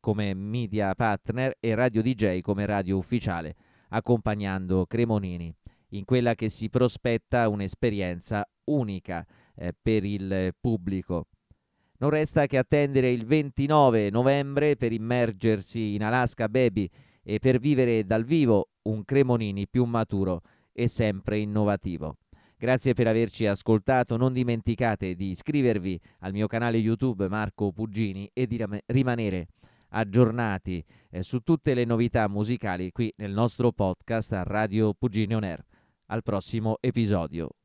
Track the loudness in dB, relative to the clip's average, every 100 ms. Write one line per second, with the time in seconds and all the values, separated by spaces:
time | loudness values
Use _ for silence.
0 | -2 -2 -2 -4 -4 -4 -4 -2 -2 0
1 | 0 -2 -4 -4 -4 -2 -2 2 2 2
2 | 0 0 0 0 -2 -2 0 -2 0 -2
3 | 0 -2 -2 -6 -8 -14 _ _ _ -6
4 | 0 0 0 -2 -2 -4 0 0 0 -2
5 | 0 0 -4 -8 -10 -14 -20 _ _ -14
6 | 0 0 2 0 -4 -4 -4 0 0 0
7 | -2 -2 _ 0 2 0 -6 -2 -2 0
8 | -4 -6 -6 -6 -6 _ -2 -2 -2 -6
9 | -8 -10 -10 _ _ -10 -8 -4 2 2
10 | 0 -4 -2 -2 -2 -2 -2 -2 -2 -4
11 | -4 -6 -6 _ _ _ _ _ _ _
12 | 0 0 2 2 2 2 2 2 4 2
13 | 2 0 2 2 2 -2 2 6 6 6
14 | 2 2 4 2 0 0 2 2 0 -2
15 | -2 0 0 0 0 0 -2 -6 -4 -2
16 | 0 0 0 -2 0 4 2 2 -4 _
17 | _ _ -6 0 2 4 4 2 4 2
18 | 0 -2 2 2 4 4 2 _ -6 -6
19 | 0 2 4 2 0 -4 -2 0 0 0
20 | -2 0 -2 -2 _ _ _ -4 -2 0
21 | 0 0 -2 -2 -2 0 0 0 -4 -6
22 | -8 -10 _ -20 _ _ 0 2 2 2
23 | 2 2 0 0 0 0 2 2 4 0
24 | 0 0 0 0 -2 -2 -2 0 0 -2
25 | -4 -4 -6 -6 -2 2 2 2 -2 -6
26 | _ _ -8 -4 -2 -2 0 2 2 0
27 | 0 0 -2 -2 -6 -2 -4 -2 -6 -2
28 | -4 -4 -10 -4 -4 -2 -4 -6 -2 0
29 | 2 0 -2 -4 -6 _ -20 _ _ -4
30 | 0 4 4 4 -2 -4 -4 -8 -8 _
31 | _ -10 -6 -4 0 0 2 0 2 2
32 | 2 2 0 0 -2 -2 -4 -6 -6 -4
33 | -6 -4 -6 0 0 2 0 2 -2 -2
34 | -4 -4 -2 -4 -2 -2 0 2 0 0
35 | -2 0 0 -2 -4 -8 -14 _ _ _
36 | _ -6 -2 -4 -4 -4 -2 -2 -2 0
37 | 2 0 0 -6 -8 -10